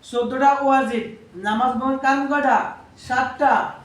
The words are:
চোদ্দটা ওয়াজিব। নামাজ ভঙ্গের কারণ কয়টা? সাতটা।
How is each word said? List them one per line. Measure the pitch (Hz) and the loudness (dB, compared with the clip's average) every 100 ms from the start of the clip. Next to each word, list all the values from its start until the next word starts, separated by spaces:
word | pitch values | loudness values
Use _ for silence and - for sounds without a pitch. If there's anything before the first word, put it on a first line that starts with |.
| - | -6
চোদ্দটা | 240 233 262 277 | -4 -2 2 4
ওয়াজিব। | 277 277 269 240 233 - - - 175 | 4 2 2 2 -4 -6 -14 -18 -10
নামাজ | 202 220 233 226 | -4 0 0 0
ভঙ্গের | 262 269 | -2 0
কারণ | 269 277 277 | 0 0 0
কয়টা? | 285 269 - - - - - | 0 2 0 -2 -12 -20 -20
সাতটা। | - 247 254 - 277 220 - - | -4 -2 -2 0 2 2 0 -10